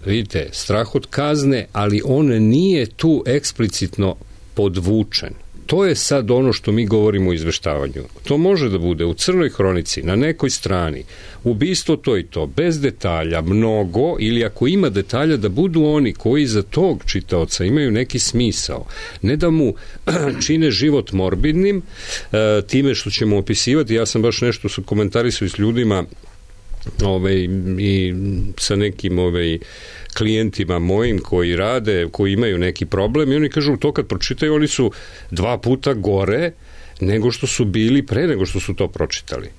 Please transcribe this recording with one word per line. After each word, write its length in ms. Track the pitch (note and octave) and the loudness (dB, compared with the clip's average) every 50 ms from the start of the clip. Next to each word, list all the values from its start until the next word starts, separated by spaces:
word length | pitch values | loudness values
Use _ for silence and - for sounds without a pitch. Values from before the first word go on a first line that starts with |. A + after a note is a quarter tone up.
| - | -2
vidite, 420 | G2 G2+ A#2 G#2 - - E2 C#2+ - | 0 0 0 0 -2 -4 -4 -4 -4
strah 420 | - - - - G2+ G#2+ A#2 - - | -8 -8 -2 0 0 0 0 0 -2
od 120 | C3+ - | -4 -4
kazne, 600 | - - C3+ C#3+ D3 D3+ D3 C#3 C#3 C3+ A2+ - - | -4 -4 -2 0 0 2 2 2 2 2 2 0 -4
ali 300 | - G#2+ G#2 G#2 G2+ G#2 - | -2 -2 0 2 2 0 2
on 220 | C#3 B2+ D3 D3+ | 2 2 4 4
nije 600 | C#3 A#2 A2 G#2+ A2 B2 D3+ F#3 G3 F#3 D3 A#2 | 4 4 4 4 6 6 4 4 4 2 2 0
tu 360 | - - - - E3 D3+ B2 - | -2 -4 0 2 2 2 2 2
eksplicitno 880 | B2 B2+ D3 - - - - A2+ G2+ - - G2 - - - G2 F#2 - - - - - - - - - | 0 0 0 0 -4 -4 -2 -2 -2 -2 -2 -4 -4 -2 0 0 0 0 -4 -10 -20 -20 -20 -20 -8 -2
podvučen. 760 | - G2+ G2 F2 F#2+ E2+ F#2+ G#2+ A2 G#2 - - - - - - - - - - - - | 0 0 2 2 0 0 2 2 2 2 0 -4 -8 -8 -8 -12 -12 -16 -16 -16 -12 -4
To 180 | - D3+ F3+ G3+ | -2 0 2 2
je 100 | F#3 C#3+ | 2 2
sad 360 | - - - C#3+ C#3 A2+ G2 | 0 0 0 0 0 2 2
ono 220 | B2 B2+ C3 B2+ | 2 4 4 2
što 200 | G#2+ - - A2+ | 2 0 0 0
mi 140 | G#2 A2+ A#2 | 2 2 2
govorimo 440 | G2 A2 G#2+ G#2 G#2+ G2 G2 F#2+ F2+ | 4 4 4 4 4 4 4 2 2
o 20 | |
izveštavanju. 720 | F2 D#2+ D#2+ E2 - - - F2 D2 D2 C#2+ C#2 C2 C2+ B1 A#1+ - - - | 2 0 0 -2 -2 -2 -2 -2 -2 -2 -2 -4 -6 -8 -12 -12 -14 -8 -2
To 120 | - C#3+ | 0 2
može 320 | D3+ E3+ F#3+ G3+ E3+ C#3 A2 | 2 4 4 4 2 2 0
da 80 | F#2+ F2 | 0 0
bude 260 | E2+ F2 E2+ D2+ E2 | 0 0 0 0 0
u 100 | E2+ E2 | -2 -2
Crnoj 340 | - - F#3 F#3 F#3 D#3+ B2 | -2 0 0 2 2 2 0
hronici, 540 | - - G2 F#2+ F#2 F2 D#2+ - - - | 0 0 0 2 2 0 -2 -4 -6 -4
na 140 | C2+ E2 F#2+ | -2 0 2
nekoj 340 | A2+ C#3+ D#3+ D#3 - C#3+ C3 | 2 2 0 0 0 -2 -2
strani, 540 | - - - F#2 F#2+ F2+ E2+ D#2+ D2+ - - - - - - - - - - | -2 -2 -2 -2 0 0 0 -2 -4 -6 -10 -14 -18 -20 -20 -18 -12 -4 -2
ubistvo 520 | A#2+ A#2 G#2 - F#3 F#3 - - - D#3 | -2 0 0 0 0 0 -2 0 0 -2
to 200 | - - C3+ A#2 | 0 2 0 0
i 60 | F#2 | 0
to, 240 | D#2+ - - E2+ D#2 | 0 -2 -4 -4 -4
bez 340 | C#2 C2 - E3 F3 D#3+ D3+ | -2 -2 0 0 0 0 0
detalja, 600 | C#3 B2+ - - - F#2 E2 D#2+ D#2+ D#2+ E2 E2 | 0 -2 -2 -2 -2 -2 0 0 0 0 -2 0
mnogo, 760 | D#2 E2+ G2 G#2+ A2+ A2+ A2 G#2+ G2+ F2 F2+ A2 C#3+ F3 - - | 0 2 2 2 2 2 2 0 0 0 0 0 0 0 0 0
ili 260 | G#2+ A2 A#2 A#2 A2+ | 0 0 0 0 0
ako 220 | G2+ - - A#2+ | -2 0 0 0
ima 220 | C#3 F#3 G3+ F3+ C3 | 2 2 2 2 2
detalja, 480 | F#2+ G2 F#2 - - B2+ D3+ E3 D#3 | 0 0 -2 -2 -2 0 2 2 2
da 120 | A#2 G2+ G2+ | 2 0 0
budu 360 | F#2 C3 F#3 F#3+ D#3+ E3 D3+ | 2 2 0 2 4 2 4
oni 280 | D3+ D3+ D3+ C3+ G#2+ | 4 4 4 2 2
koji 340 | - - - A2 C3 D3+ D3 | 0 0 0 2 2 2 2
za 160 | B2 G#2+ G#2 | 2 2 0
tog 420 | G2 - - D3+ F#3 F#3 C3+ - - | 0 0 0 2 2 2 0 0 -2
čitaoca 580 | - - G2 - - F#2+ E2+ E2 - - - F2 | -4 -4 -4 -4 -2 0 0 0 0 -2 -2 0
imaju 260 | F#2+ C3 D3+ C#3+ A#2+ | 2 2 2 2 2
neki 280 | G#2 A2+ B2+ - - A2+ | 0 0 -2 -2 -2 -4
smisao. 680 | - - - B2 B2 A2 G#2 - - - C2 - - - - - - - - - | -2 0 0 0 0 0 0 -2 -4 -6 -6 -8 -10 -12 -12 -12 -12 -14 -8 -4
Ne 140 | - G2+ D3 | -2 0 0
da 140 | D3+ E3+ E3+ | 2 2 2
mu 240 | D#3+ D#3 C#3 G#2+ - - - - - - - | 2 2 2 0 0 -4 -10 -16 -14 -8 -4
<clears throat> 380 | - D#3+ F3 D3 C#3 - - - | -2 -2 0 0 -2 -2 -2 0
čine 240 | - D#3 D#3+ D#3+ D3 | 0 2 4 4 2
život 420 | G#2+ - E3 D#3 C#3+ C3 G#2 - | 2 2 2 2 2 2 0 0
morbidnim, 680 | G2+ F#2+ F#2+ F#2 F#2 F2+ - D3+ D#3 F3+ F#3+ G3+ G3+ F#3 E3 - - - - - - - - - | -2 0 0 0 2 2 2 2 2 2 2 2 2 0 -4 -8 -14 -14 -12 -10 -10 -10 -6 -2
e, 300 | - G#2+ A2 G#2+ G#2+ G#2 G2+ - | 0 2 4 4 4 2 2 2
time 260 | - C3 C#3 C3+ A#2 | 2 2 2 2 0
što 160 | - - G#2 | 0 -4 -4
ćemo 280 | G2 - A#2 G#2+ G2+ G2+ | -2 0 0 2 2 2
opisivati, 560 | F#2+ - G#2 - - A#2+ C3+ D#3+ C#3 G#2+ A2+ | 2 0 0 0 2 2 2 2 2 2 0
ja 120 | A2+ A2+ | 0 0
sam 160 | - - A#2 | 0 0 2
baš 180 | G#2+ A#2 G#2+ - | 2 2 2 2
nešto 280 | B2 A#2+ A2 - - G2+ | 0 0 0 -2 -4 -6
su 140 | - - | -6 -6
komentarisao 680 | F#2+ - G#2+ G#2 G#2 G2 - A#2+ A#2 B2 - - G#2 F2 | -4 -2 0 0 0 2 2 0 0 0 0 -2 -2 -4
s 100 | - - | 0 0
ljudima, 460 | G2+ A2+ A#2 B2 A#2+ G#2+ G2+ F#2 E2+ - - - - - - - - - - - - - - - - - - - | 0 2 2 2 2 2 2 0 -2 -4 -8 -18 -20 -20 -20 -20 -20 -20 -20 -16 -12 -10 -10 -8 -8 -6 -2 0
ovaj, 460 | G#2 G2 F#2+ F#2 F#2 F#2+ F#2+ F#2+ F2+ F2 F#2+ F#2+ F2+ F#2+ F#2 F#2 | 2 2 2 2 2 2 2 2 2 0 -2 -2 -2 -2 -2 0
i 360 | G2+ G2+ G2 F#2+ F#2 F#2 F2+ F#2 G2 G2+ F#2+ F2+ F#2+ - - - | 0 2 2 2 2 0 -2 -2 -4 -2 -2 -2 -2 -2 -4 -4
sa 180 | - - G#2 | -2 0 0
nekim, 420 | G2 G#2 G2+ F#2+ - - F#2 F2+ F2+ | 0 0 0 -2 -2 -4 -2 0 2
ovaj, 400 | F2+ F2 F2 F2 E2+ E2 D#2+ E2 - - - - - - - - - - - - | 2 2 0 0 0 0 -2 -4 -6 -10 -18 -20 -18 -18 -18 -16 -14 -8 -4 -2
klijentima 600 | A2 A2 A2 A2 A2+ G2+ - - F#2+ E2+ F2+ E2+ | 0 0 2 2 0 -2 -2 -4 -2 -2 0 0
mojim 400 | E2+ F2 F#2+ G#2+ A#2+ A#2+ G#2+ F2+ | 0 2 2 2 2 0 0 -2
koji 380 | - - F#2+ F2+ F2 E2+ E2+ | -2 0 0 2 2 2 2
rade, 520 | E2+ G2 A2 B2+ B2+ A2 A2 G2 F2 E2+ E2 | 0 0 0 0 -2 0 0 0 0 0 -2
koji 200 | - - G2+ G2 | 0 0 0 2
imaju 260 | G2 G#2+ A#2+ A2 F#2 E2+ | 2 2 2 0 0 0
neki 280 | F2+ F#2 F2+ - E2+ | 0 -2 -2 -4 -4
problem 460 | - - F#2+ G2 A2+ B2 D3+ D3+ C3 | -2 0 0 0 2 2 2 2 2
i 40 | C#3 | 2
oni 120 | D3+ D3+ C#3 | 2 0 0
kažu, 280 | - D#3 C#3 D3 C3 | 0 0 0 0 0
to 160 | G#2 - D3+ | 0 0 -2
kad 140 | - - C3 | 0 -2 -2
pročitaju, 480 | - G#2 F#2 - - C3 - D#3 D3+ D3+ | -2 -4 -4 -4 -4 -4 -2 0 0 2
oni 120 | D3+ D3+ | 2 2
su 260 | D3 - - B2 G2+ - - - - - - - - | 0 2 2 0 0 0 -4 -16 -18 -18 -18 -14 -8
dva 280 | F2+ E2+ F#2 A#2 B2 - | -4 -2 0 0 -2 -2
puta 360 | - A#2 C3 C3 - C#3+ C3 | 0 0 0 0 0 -2 -2
gore 580 | G#2+ F#2 G#2+ G2 F#2+ G2 F2+ G#2+ C#3 F3 E3 E3 - - - - - - - - - | 0 0 0 2 2 2 2 2 0 0 -2 -4 -8 -20 -20 -20 -20 -18 -14 -8 -4
nego 300 | F#2 F#2+ G#2 A2+ G#2+ B2 | -2 0 2 2 2 0
što 160 | A#2+ - - | 0 0 -2
su 180 | B2+ - - A#2+ | -2 0 0 0
bili 420 | G2+ F#2 A2 A2 A#2 C3+ C#3+ C#3 | 0 2 2 2 4 4 2 2
pre 200 | - G#2+ B2 E3+ | 0 0 0 2
nego 200 | F3 C3+ F#2+ F#2 | 2 2 0 0
što 140 | - - F#2 | -2 -2 -4
su 140 | - - F#2 | -4 -4 -2
to 140 | - G2 E2+ | -2 -2 -2
pročitali. 600 | - - E2+ - - - - - - - F#2 D#2+ - | -2 -2 -4 -4 -4 -6 -8 -8 -10 -10 -10 -12 -16